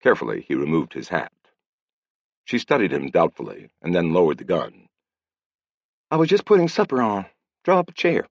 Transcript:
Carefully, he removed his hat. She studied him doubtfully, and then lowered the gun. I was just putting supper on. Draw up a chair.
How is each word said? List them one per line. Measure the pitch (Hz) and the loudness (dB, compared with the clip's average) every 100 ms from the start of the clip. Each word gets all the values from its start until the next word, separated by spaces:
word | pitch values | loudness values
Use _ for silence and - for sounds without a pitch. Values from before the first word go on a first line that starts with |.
Carefully, | - 117 60 50 - | 2 0 0 -10 -6
he | 64 | -4
removed | 71 80 67 | -2 -2 -4
his | - 62 | -10 -6
hat. | 85 60 _ _ _ _ _ _ _ _ _ _ _ _ | -6 -6 _ _ _ _ _ _ _ _ _ _ _ _
She | 120 | -6
studied | - 143 98 | 0 0 2
him | 69 69 | -2 -2
doubtfully, | 87 82 - - - - _ | 2 0 0 -14 -14 -20 _
and | - | -2
then | 87 82 | 0 2
lowered | 82 85 71 | 2 2 0
the | |
gun. | - 85 62 - _ _ _ _ _ _ _ _ _ _ _ _ _ | -2 -4 -4 -12 _ _ _ _ _ _ _ _ _ _ _ _ _
I | 160 | -2
was | 160 | 2
just | 196 - | 2 4
putting | 208 170 | 4 4
supper | - 208 131 | 0 -2 0
on. | 120 101 95 _ _ _ | -2 -2 -6 _ _ _
Draw | - 180 | 0 0
up | 175 | 0
a | |
chair. | - 175 151 - | -2 0 0 -4